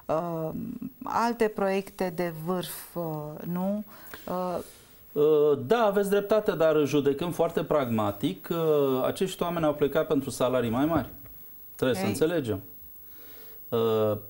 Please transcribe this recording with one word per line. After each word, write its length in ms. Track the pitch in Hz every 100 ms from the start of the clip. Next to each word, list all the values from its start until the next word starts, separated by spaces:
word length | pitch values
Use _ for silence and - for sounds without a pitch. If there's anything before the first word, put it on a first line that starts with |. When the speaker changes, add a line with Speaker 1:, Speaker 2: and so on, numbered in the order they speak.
| -
Speaker 1:
uh, 440 | 156 170 165 156 156 - - - -
alte 460 | - - 233 233 214
proiecte 640 | 214 196 190 196 - 185
de 180 | 165 175 160
vârf, 500 | 160 185 165 - -
uh, 80 | 175 165 151 151 156 -
nu? 320 | 175 190 208 - - - - -
Uh, 300 | 180 180 175 - - - - -
Speaker 2:
Uh, 460 | 147 151 151 147 139 123
da, 120 | 240
aveți 320 | 214 196 196
dreptate, 420 | 202 202 214 214
dar 340 | 165 160 156 139
judecând 480 | 147 139 139 175
foarte 300 | 151 165 170
pragmatic, 840 | 165 151 123 110 104 - 143 143 -
uh, 60 | 170 160 147 139 131 127
acești 360 | 127 190 -
oameni 220 | 175 170
au 100 | 156
plecat 320 | 147 143 160 151
pentru 240 | 143 127
salarii 400 | - 127 127 120
mai 160 | 117 151
mari. 220 | 160 110 - - - - - -
Trebuie 220 | - - -
să 60 |
Speaker 1:
Ei. 60 | 196
Speaker 2:
înțelegem. 520 | - 160 170 120 98 - - - - - - - - - - -
Uh, 480 | 117 113 110 107 104